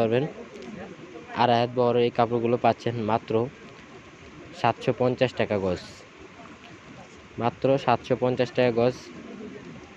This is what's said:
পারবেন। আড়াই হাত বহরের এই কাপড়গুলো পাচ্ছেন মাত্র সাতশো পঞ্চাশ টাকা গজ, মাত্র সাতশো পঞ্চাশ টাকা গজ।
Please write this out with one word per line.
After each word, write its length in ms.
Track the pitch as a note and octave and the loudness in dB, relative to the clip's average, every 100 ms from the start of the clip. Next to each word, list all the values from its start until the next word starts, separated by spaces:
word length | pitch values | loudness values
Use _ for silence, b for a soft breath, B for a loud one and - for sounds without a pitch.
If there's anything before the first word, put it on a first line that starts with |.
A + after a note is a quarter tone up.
পারবেন। 220 | A2+ A#2 D3+ - - - - - - - - - - - | 4 2 0 -6 -14 -14 -14 -14 -14 -14 -16 -16 -6 2
আড়াই 160 | A#2+ A#2 | 4 4
হাত 100 | A#2+ B2 | 2 2
বহরের 260 | A#2+ A#2+ A#2+ | 2 4 2
এই 40 | A#2+ | 4
কাপড়গুলো 380 | A#2 A#2+ A#2 A#2+ | 2 2 2 4
পাচ্ছেন 300 | A#2+ A2+ - A#2 G#2+ | 4 2 0 -2 0
মাত্র 240 | A2+ - A2+ A#2+ - - - - - - - - - - - | 0 2 0 0 -4 -18 -20 -20 -20 -20 -20 -20 -18 -18 -2
সাতশো 320 | A#2+ A2+ - B2 | 0 2 0 0
পঞ্চাশ 300 | B2+ B2+ B2+ - | 2 2 0 0
টাকা 160 | G#2+ G#2 | 0 0
গজ, 160 | F#2+ F2 - - - - - - - - - - - - - - - - | 0 -2 -6 -18 -20 -20 -20 -18 -18 -18 -20 -20 -18 -18 -20 -20 -14 -4
মাত্র 240 | A#2 - C3 C3+ | -2 0 2 2
সাতশো 300 | - B2 - B2 | 4 2 2 0
পঞ্চাশ 280 | B2 B2+ B2 - | 2 2 0 2
টাকা 160 | B2 A2+ | 2 4
গজ। 160 | A#2+ B2+ - - - - - - E2+ E2 - | 2 0 -8 -16 -14 -14 -14 -14 -16 -16 -18